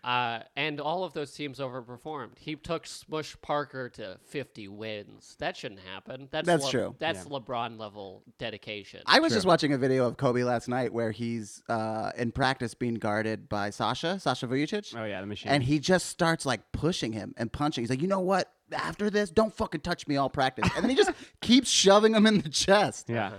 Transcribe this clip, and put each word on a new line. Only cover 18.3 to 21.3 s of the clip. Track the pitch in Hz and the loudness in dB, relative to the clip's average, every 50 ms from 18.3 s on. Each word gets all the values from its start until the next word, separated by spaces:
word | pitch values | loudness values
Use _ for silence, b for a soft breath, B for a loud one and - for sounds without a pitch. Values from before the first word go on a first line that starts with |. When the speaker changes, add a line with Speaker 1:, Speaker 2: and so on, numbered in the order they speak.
| 196 185 - - _ _ _ _ 165 | 0 0 0 -4 _ _ _ _ -6
Speaker 2:
After | 147 - 160 160 - 208 214 | -4 -4 -4 -4 -2 -2 0
this, | 190 208 208 - | 2 0 0 4
don't | - 220 220 214 - | 4 4 4 4 0
fucking | - 220 - - 156 | -4 -4 -4 -4 -6
touch | - 170 175 - - | -2 -4 -4 -4 -2
me | - 143 | -2 0
all | 139 139 127 | 2 2 0
practice." | - 143 131 131 - - - 185 - | 2 2 0 0 2 2 2 2 2
And | 156 185 | 2 2
then | 233 | 4
he | 269 | 6
just | 320 403 381 320 B B | 6 4 4 2 B B
<laughs> | B | B